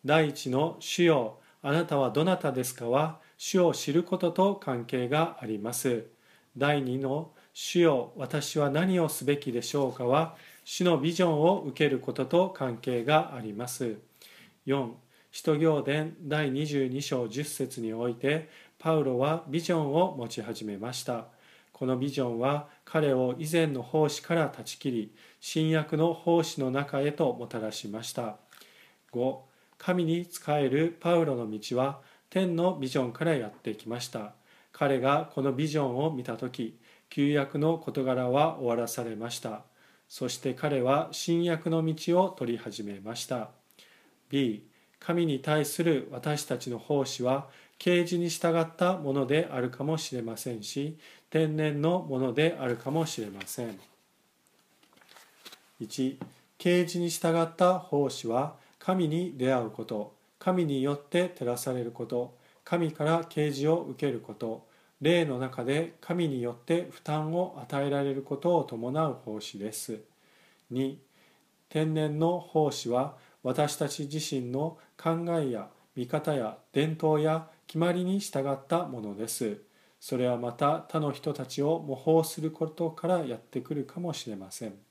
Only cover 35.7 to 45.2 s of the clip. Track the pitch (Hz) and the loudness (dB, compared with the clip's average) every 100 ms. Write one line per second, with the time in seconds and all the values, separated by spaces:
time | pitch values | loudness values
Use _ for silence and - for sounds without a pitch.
35.7 | 151 135 123 156 139 123 113 127 127 113 | 0 0 0 0 -2 -6 -6 -6 -6 -8
36.7 | - _ _ _ - 143 147 139 147 156 | -8 _ _ _ 0 2 2 0 0 2
37.7 | 165 139 135 131 127 123 135 160 160 123 | 0 -2 -2 0 0 2 4 2 2 0
38.7 | 117 117 - 117 107 117 - 117 107 - | 0 -2 -4 -6 -6 -8 -6 -8 -10 -14
39.7 | _ _ _ _ - 127 - 135 127 151 | _ _ _ _ -6 -6 -4 -4 -2 0
40.7 | 139 123 139 165 - - 170 175 160 165 | 2 2 2 0 -6 0 2 2 0 0
41.7 | 165 160 156 - 175 190 190 120 117 117 | 0 0 -2 2 4 2 0 -4 -4 -6
42.7 | 104 101 98 101 120 - 123 110 _ _ | -10 -10 -10 -10 -10 -6 -6 -6 _ _
43.7 | - - _ _ _ _ 139 127 104 - | -20 -20 _ _ _ _ 0 0 -2 -10
44.7 | _ _ _ - 170 | _ _ _ -2 0